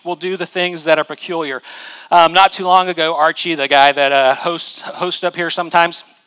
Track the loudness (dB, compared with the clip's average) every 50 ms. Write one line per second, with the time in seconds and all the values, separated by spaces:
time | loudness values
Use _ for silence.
0 | -10 -10 -10 -8 -8 -8 -8 -8 -8 -8 -6 -4 -4 -4 -6 -4 -2 0 0 0
1 | 0 -4 -8 -14 -12 -10 -8 -8 -6 -8 -8 -10 -12 -16 -18 -18 -18 -18 -20 -20
2 | -6 2 4 4 4 6 6 4 4 4 2 -2 0 2 2 2 2 0 -2 -2
3 | -2 -2 0 2 0 0 0 -2 -4 -6 -4 -4 0 2 4 6 6 6 4 2
4 | 2 2 2 4 4 2 2 0 -2 -6 -6 -6 -8 -12 -14 -16 -14 -14 -10 -8
5 | -6 -6 -6 -4 -6 -6 -6 -6 -6 -6 -6 -6 -6 -2 2 2 2 2 0 -6
6 | -16 _ _ _ _